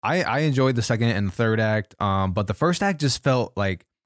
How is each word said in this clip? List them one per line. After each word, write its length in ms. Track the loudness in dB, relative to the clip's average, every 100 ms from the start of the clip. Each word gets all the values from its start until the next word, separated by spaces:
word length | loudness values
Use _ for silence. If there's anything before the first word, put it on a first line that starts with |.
I, 220 | 0 0
I 160 | 0 0
enjoyed 360 | 0 2 2 2
the 60 |
second 280 | 0 0 0
and 220 | 0 -2
third 260 | 0 0 2
act. 400 | 2 0 -4 -6
Um, 300 | -2 0 0
but 140 | 0 -4
the 60 |
first 280 | 0 0 0
act 200 | 0 0
just 200 | -2 0
felt 300 | 0 0 -2 -2
like 300 | -2 -4 _ _